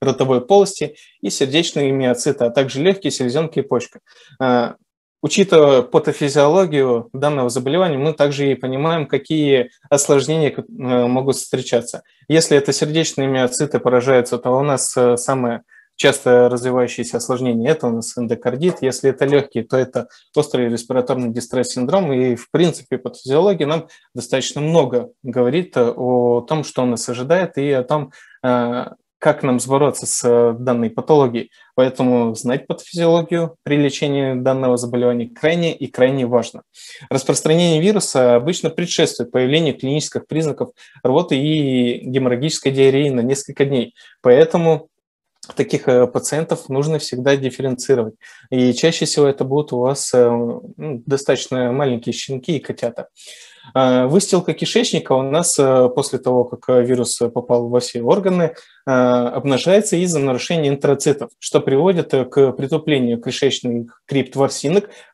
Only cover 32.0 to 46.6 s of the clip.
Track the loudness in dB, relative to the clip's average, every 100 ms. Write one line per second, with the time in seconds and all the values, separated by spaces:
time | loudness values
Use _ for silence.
32 | 0 2 0 -4 -4 -4 -6 -12 -8 -2
33 | 2 2 0 -4 -4 -8 -2 0 0 -2
34 | -4 -2 -2 -2 0 0 0 0 -2 0
35 | 0 0 -6 -2 0 0 -2 -4 -10 0
36 | 2 2 0 0 -2 -12 _ -20 -20 -20
37 | -6 -4 0 0 2 2 4 2 2 0
38 | 0 2 4 4 2 -4 -4 -4 -4 0
39 | 0 -2 -4 -2 0 2 0 -4 -4 -4
40 | -4 -8 -6 -4 -4 -4 -8 _ -20 -4
41 | 0 0 2 -2 0 0 0 0 0 -4
42 | -4 -2 0 -2 -2 -2 -2 4 4 4
43 | 0 0 -2 -2 -6 -2 0 0 -4 _
44 | -20 _ 4 6 6 4 2 0 -4 _
45 | _ _ _ _ -12 -6 -4 -2 2 4
46 | 4 0 -4 -6 -4 -6